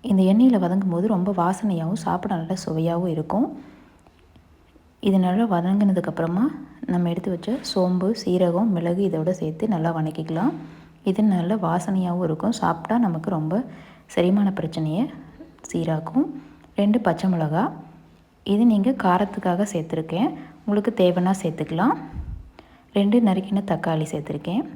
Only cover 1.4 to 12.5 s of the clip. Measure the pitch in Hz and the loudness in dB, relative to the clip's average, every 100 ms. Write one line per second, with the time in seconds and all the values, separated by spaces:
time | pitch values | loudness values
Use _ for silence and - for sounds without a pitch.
1.4 | 175 190 214 170 160 165 - 170 202 180 | 0 0 -2 -2 -2 -4 -2 -4 -2 -4
2.4 | 165 185 - 160 165 170 180 156 156 202 | -4 -6 -4 -2 0 0 -2 -2 -2 -2
3.4 | 269 - - - - _ _ _ _ - | -2 -4 -18 -20 -20 _ _ _ _ -20
4.4 | _ _ _ _ _ _ 202 190 180 190 | _ _ _ _ _ _ 2 4 4 2
5.4 | 233 175 175 202 202 185 175 160 165 175 | 2 2 2 4 4 2 -2 -2 -2 0
6.4 | 269 - - - - 180 175 170 180 175 | 0 -2 -14 -12 -2 0 0 -2 -4 -4
7.4 | 190 262 - - 180 180 185 226 - 180 | -4 -4 -2 0 2 2 0 -2 0 2
8.4 | 180 170 226 175 170 175 196 160 160 175 | 2 2 2 0 0 0 0 0 -2 -2
9.4 | 160 160 220 180 160 165 156 156 160 165 | -4 -4 -2 0 0 0 -2 -4 -6 0
10.4 | 240 - - - - - - 190 214 180 | -2 -2 -12 -20 -20 -6 -2 2 2 2
11.4 | 170 220 175 175 175 190 180 175 175 156 | 0 0 0 0 0 0 0 0 -2 0
12.4 | 202 | -2